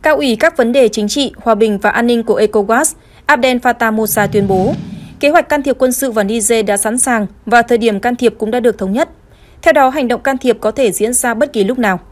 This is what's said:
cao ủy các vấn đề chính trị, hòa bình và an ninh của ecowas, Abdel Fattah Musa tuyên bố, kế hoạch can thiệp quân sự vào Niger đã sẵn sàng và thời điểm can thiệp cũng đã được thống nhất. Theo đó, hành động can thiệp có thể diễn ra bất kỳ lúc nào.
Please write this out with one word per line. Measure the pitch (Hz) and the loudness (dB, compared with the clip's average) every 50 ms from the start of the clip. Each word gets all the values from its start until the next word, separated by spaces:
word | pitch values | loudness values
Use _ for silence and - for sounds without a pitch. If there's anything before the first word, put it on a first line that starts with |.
cao | - 311 302 | 4 2 2
ủy | - 285 262 226 | 2 2 0 0
các | 214 - 330 330 | 2 2 0 2
vấn | - 240 226 | 2 0 2
đề | 240 277 254 | 4 2 2
chính | 214 214 226 208 | 2 2 -2 -4
trị, | 208 - 277 277 233 - | -2 -2 -2 -4 -4 -6
hòa | - - 233 220 | -6 -2 -2 2
bình | 208 226 220 208 | 2 2 0 0
và | 196 202 208 | 0 -2 -2
an | - - 233 | -2 0 0
ninh | 240 240 233 226 | 0 0 0 0
của | 226 214 - | -2 0 0
ecowas, | 214 208 214 220 202 202 226 247 311 311 - - _ _ - - _ | 0 0 0 -2 0 2 0 0 0 -2 -4 -8 _ _ -20 -12 _
Abdel | - 294 277 240 262 254 | 0 2 2 4 0 0
Fattah | 247 - 254 240 240 233 226 220 | 0 0 -2 0 0 -2 -2 0
Musa | 220 220 208 - 220 208 | -2 -2 -2 0 -2 -2
tuyên | 202 - 208 196 | 0 0 0 0
bố, | 196 190 185 190 247 320 - - - - - - - - - | 2 0 0 0 0 -2 -4 -8 -12 -14 -16 -16 -18 -10 0
kế | - 285 | 0 2
hoạch | 302 349 - - | 2 2 2 2
can | 302 294 269 | -2 -2 0
thiệp | 285 254 262 | -2 0 0
quân | 262 254 | 0 0
sự | 247 - 277 262 | 0 -2 -4 -2
vào | 220 220 202 | -2 -2 -2
Niger | 196 226 233 208 - 233 226 220 | -2 -2 -4 -2 0 0 0 0
đã | 208 202 | 0 -2
sẵn | 202 - 220 220 | -2 -2 -2 -2
sàng | 254 - 269 247 226 208 190 - - - | -2 -2 0 0 -2 -2 -4 -8 -12 -4
và | 226 233 240 | 2 2 2
thời | 226 - 240 | 4 4 0
điểm | 226 226 226 208 196 | 0 2 0 -2 0
can | - 240 247 | -2 -4 -4
thiệp | 240 247 226 220 | 0 0 -2 0
cũng | - 220 208 | 0 -6 -4
đã | 220 247 | -2 0
được | 226 247 214 | 0 0 0
thống | - 196 190 196 | 0 -4 -4 -2
nhất. | 247 330 - - _ _ _ - _ - - - - | -2 -2 -4 -6 _ _ _ -20 _ -20 -20 -20 -2
Theo | - - 320 | 0 2 4
đó, | 302 277 254 | 4 4 2
hành | 254 311 269 | 2 0 -2
động | 233 247 - | -2 -2 -2
can | - 269 269 | -2 -4 -4
thiệp | 254 - 254 220 208 | -2 0 0 -2 0
có | - 214 | -2 -4
thể | 220 - 269 214 | -2 0 -2 -2
diễn | 180 - 208 220 247 | 0 -2 -4 -2 -2
ra | 240 - 247 226 | -2 -2 -2 0
bất | 220 285 285 - | 0 -2 -2 0
kỳ | 226 196 | -2 -2
lúc | 190 254 254 | 0 0 -2
nào. | 233 202 185 175 - - | 0 -2 -2 -2 -6 -14